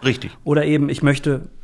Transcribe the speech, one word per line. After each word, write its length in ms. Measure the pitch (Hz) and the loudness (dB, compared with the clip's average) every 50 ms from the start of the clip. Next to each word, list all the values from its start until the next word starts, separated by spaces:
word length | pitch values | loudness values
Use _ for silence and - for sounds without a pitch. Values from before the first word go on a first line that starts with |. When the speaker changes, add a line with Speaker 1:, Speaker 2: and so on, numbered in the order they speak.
| - | 0
Speaker 1:
Richtig. 280 | 131 - - - - - - - | 0 0 0 -6 -12 -14 -8 -2
Speaker 2:
Oder 220 | 147 147 151 151 | 0 0 2 2
eben, 240 | 151 151 147 143 143 | 2 2 2 2 0
ich 140 | 135 - 151 | 0 0 2
möchte, 460 | 143 139 139 - 151 135 131 - - - - | 2 2 2 0 -2 -2 -2 -4 -10 -16 -12